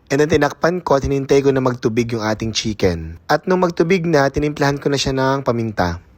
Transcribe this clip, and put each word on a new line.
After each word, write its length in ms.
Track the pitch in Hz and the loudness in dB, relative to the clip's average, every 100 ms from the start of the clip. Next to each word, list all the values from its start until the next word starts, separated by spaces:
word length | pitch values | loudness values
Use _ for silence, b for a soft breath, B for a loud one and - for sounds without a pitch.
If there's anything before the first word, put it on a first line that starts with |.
| - | -2
And 160 | 139 | 0
then, 80 | 151 | 2
tinakpan 480 | 156 143 - 165 180 | 2 2 0 -2 0
ko 160 | - | 0
at 80 | 139 | 0
hinintay 400 | 131 139 135 139 | 0 -2 2 4
ko 80 | 135 | 4
na 80 | 135 | 2
magtubig 540 | 127 120 120 113 117 | 0 0 -2 -2 -2
yung 100 | 113 | -2
ating 300 | 107 107 113 | -2 -4 -4
chicken. 680 | 107 113 104 95 85 80 82 - | -4 -6 0 0 0 -6 -10 -2
At 240 | 151 - | -2 0
nung 80 | 185 | 0
magtubig 480 | 180 170 170 190 170 | 0 0 0 0 2
na, 220 | 151 139 | 2 2
tinimplahan 500 | 151 151 147 143 143 | 0 -2 0 -2 -2
ko 80 | 147 | -2
na 120 | 139 | -2
siya 100 | 143 | -2
ng 320 | 135 131 139 | 0 0 0
paminta. 560 | 127 117 113 107 90 85 - | -2 -2 -2 -2 -2 -4 -12